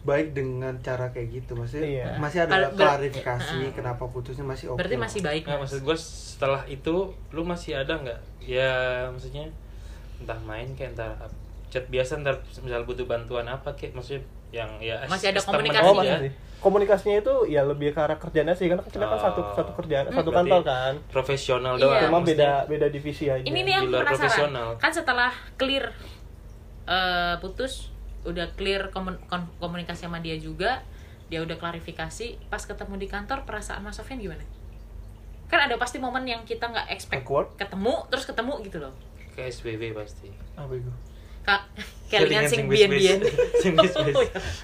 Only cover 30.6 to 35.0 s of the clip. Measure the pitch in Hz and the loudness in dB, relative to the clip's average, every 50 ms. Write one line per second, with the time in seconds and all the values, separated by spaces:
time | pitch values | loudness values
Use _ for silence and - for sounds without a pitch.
30.6 | 180 226 262 262 - - - - - - - - - - 160 160 165 165 165 160 | 0 0 0 -2 -6 -14 -16 -16 -16 -16 -18 -18 -12 -6 -4 -4 -4 -4 -6 -6
31.6 | 170 170 165 170 165 - 165 - 160 160 - - 220 240 - - - - - 214 | -6 -8 -8 -8 -10 -12 -10 -8 -8 -8 -8 -8 -10 -10 -10 -12 -10 -8 -8 -8
32.6 | - - 208 - 208 202 196 190 196 190 - 202 202 208 262 269 269 - 214 214 | -6 -8 -10 -10 -8 -8 -6 -8 -6 -6 -6 -8 -4 -4 -6 -6 -4 -6 -8 -8
33.6 | 208 - - - 202 208 202 - - - 269 254 208 180 156 147 151 - - - | -6 -8 -8 -8 -8 -10 -10 -10 -10 -10 -8 -8 -8 -8 -8 -10 -12 -14 -14 -14
34.6 | - - - - - - - - | -16 -16 -16 -16 -16 -16 -14 -14